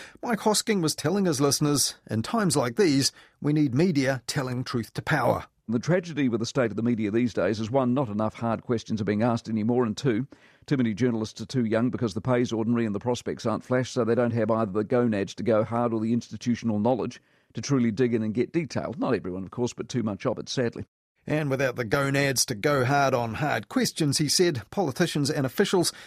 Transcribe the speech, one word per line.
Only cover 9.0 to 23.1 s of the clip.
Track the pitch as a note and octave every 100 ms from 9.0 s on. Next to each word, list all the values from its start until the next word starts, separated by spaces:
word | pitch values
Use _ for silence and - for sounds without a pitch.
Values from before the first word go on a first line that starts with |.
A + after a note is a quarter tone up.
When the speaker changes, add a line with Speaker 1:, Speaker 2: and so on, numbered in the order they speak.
Speaker 2:
are | G2
being | G#2
asked | A#2+ A#2 -
anymore, | A2 A2 B2 A#2
and | -
two, | C#3 G#2+ C#3 - - _ -
too | C#3
many | A#2
journalists | G2 B2 A2+ A2 -
are | A2
too | C3
young | A2 A2 B2
because | - A#2
the | G2+
pay's | B2+ B2 A#2
ordinary | A2 A2 A#2
and | A2
the | G2
prospects | B2 A#2+ G2+ D2 A2
aren't | G#2+
flash, | - B2+ B2
so | B2+
they | A2+
don't | A#2 A#2+
have | A#2 A2
either | A2+ G#2+
the | G#2
gonads | G#2 B2 A#2+ G2+ F#2+ -
to |
go | G#2 G#2+
hard | A2 A#2 A#2
or | A2+
the | A2+
institutional | A#2+ - A2 B2 A#2 A#2 G#2
knowledge | A2+ A#2+ G2 - _ _ _
to | A#2+
truly | B2 C3+ A#2
dig | G2+ B2
in | A#2
and | A2
get | G#2+ -
detail. | E3+ D3 - D#2 D3+
Not | C4
everyone, | G#2+ F#2 F#2
of | F2+
course, | - B2
but | - -
too | B2
much | G#2+ G2 B2+
of | -
it, | -
sadly. | C3+ A#2 - - _ _ _ -
Speaker 1:
And | D3+ D3
without | C3 C3 B2
the | A2
gonads | C#3+ C#3 C#3 C#3 C3
to | -
go | G2+ D3 C#3
hard | B2 C#3+ C3+